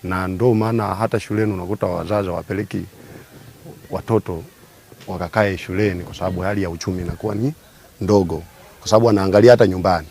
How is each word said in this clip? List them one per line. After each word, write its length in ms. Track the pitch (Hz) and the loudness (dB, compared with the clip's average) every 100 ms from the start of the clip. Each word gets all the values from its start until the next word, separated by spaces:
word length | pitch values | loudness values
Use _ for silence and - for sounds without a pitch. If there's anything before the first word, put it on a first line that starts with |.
na 240 | 92 92 92 | -4 -4 -4
ndo 260 | 92 123 | 0 2
maana 420 | 110 110 117 101 95 | 4 2 0 -2 -2
hata 240 | 110 110 | -2 -2
shuleni 340 | - 107 107 | -2 -2 -2
unakuta 320 | 95 90 104 95 | -4 -6 -4 -4
wazazi 420 | 87 82 104 95 | -4 -2 -2 -2
wapeleki 520 | 85 85 95 - 95 87 - - - - - - - - - - | -6 -6 -8 -6 -8 -10 -18 -20 -20 -20 -20 -20 -20 -20 -20 -10
watoto 520 | - - 110 - 85 - - - - - - - | -10 0 -2 -2 -12 -12 -20 -20 -20 -20 -20 -12
wakakae 500 | 90 87 110 104 92 | -8 -4 0 0 -2
shuleni 460 | - 92 107 87 | -6 -2 -2 -2
kwa 120 | 87 - | -10 -6
sababu 260 | 92 90 | -6 -4
hali 220 | 92 101 | -4 -2
ya 60 | 90 | -4
uchumi 320 | 85 - 92 | -6 -6 -6
inakuwa 340 | 87 87 107 101 | -6 -6 -6 -4
ni 180 | 131 156 - - - - | -4 -6 -20 -20 -20 -8
ndogo, 420 | 95 101 87 78 85 - - - | 2 2 2 -6 -10 -20 -20 -16
kwa 80 | - | 2
sababu 200 | 107 117 | 4 4
anaangalia 420 | 101 95 101 117 | 2 4 8 8
hata 160 | 120 104 | 8 6
nyumbani 400 | 92 92 87 78 | 2 0 0 -4